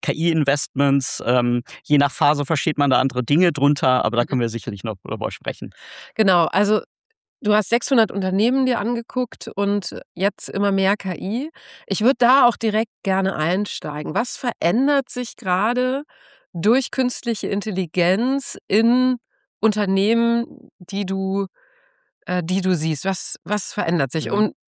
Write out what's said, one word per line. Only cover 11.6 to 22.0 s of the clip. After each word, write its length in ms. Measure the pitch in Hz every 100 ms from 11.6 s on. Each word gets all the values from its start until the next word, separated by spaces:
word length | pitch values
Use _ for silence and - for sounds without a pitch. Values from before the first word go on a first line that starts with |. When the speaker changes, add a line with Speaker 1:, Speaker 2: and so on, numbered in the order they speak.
| - - -
Speaker 2:
Ich 160 | 190
würd 140 | 214 262
da 280 | 233 269 247
auch 120 | 226
direkt 340 | 220 208 226 _
gerne 340 | - 190 190 -
einsteigen. 760 | 156 185 208 - 160 147 151
Was 220 | 156 247 -
verändert 720 | 254 - - 208 277 285 269
sich 280 | - 247 -
gerade 680 | 202 180 208 247 254 269 294 _ _ _ _
durch 380 | 175 180 247 262
künstliche 560 | - 254 - - 226 196
Intelligenz 1120 | 196 208 185 175 180 170 190 247 277 - - _
in 480 | 208 226 247 254 247 _ _ _ _
Unternehmen, 1080 | 220 208 196 190 202 233 233 233 233 - - _
die 280 | 175 196 190
du, 400 | 190 190 196 196 _ _ _ _ _